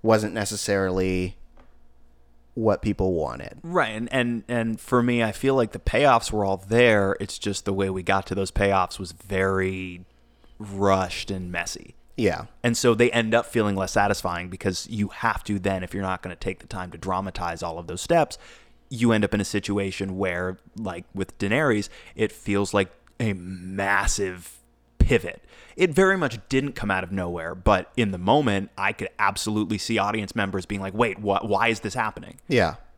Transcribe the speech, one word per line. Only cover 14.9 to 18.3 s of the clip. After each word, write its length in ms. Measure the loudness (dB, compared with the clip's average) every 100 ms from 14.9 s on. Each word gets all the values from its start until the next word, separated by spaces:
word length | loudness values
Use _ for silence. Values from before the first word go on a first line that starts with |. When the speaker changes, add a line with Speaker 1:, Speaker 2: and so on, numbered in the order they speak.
| -4 -4
Speaker 2:
have 340 | -2 -2 -2
to 140 | -4 -2
then, 240 | -2 -2
if 120 | -4
you're 80 | -6
not 200 | -4 -4
gonna 140 | -8 -8
take 240 | -8 -8
the 60 | -12
time 240 | -12 -10
to 60 | -10
dramatize 640 | -4 -4 -4 -6 -6 -6
all 160 | -8 -8
of 80 | -10
those 140 | -10
steps, 380 | 0 2 2